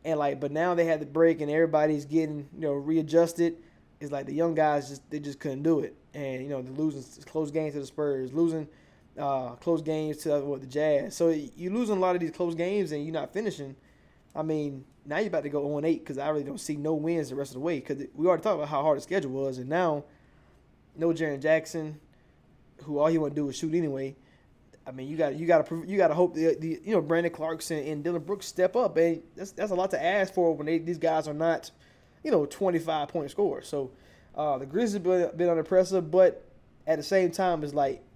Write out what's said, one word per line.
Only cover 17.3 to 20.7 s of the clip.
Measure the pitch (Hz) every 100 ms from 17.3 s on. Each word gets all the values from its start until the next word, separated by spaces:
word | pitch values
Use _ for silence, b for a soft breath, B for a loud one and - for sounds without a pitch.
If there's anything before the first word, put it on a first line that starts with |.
| 131
rest | 139
of | 127
the |
way | 151 156
'cause | 139 143 139
we | - 170
already | 170
talked | 214 175
about | 147
how | 151
hard | 151 143
the |
schedule | - 196 147
was, | 131 135 127
and | 127
now | 160 180 151 143 b b b b b b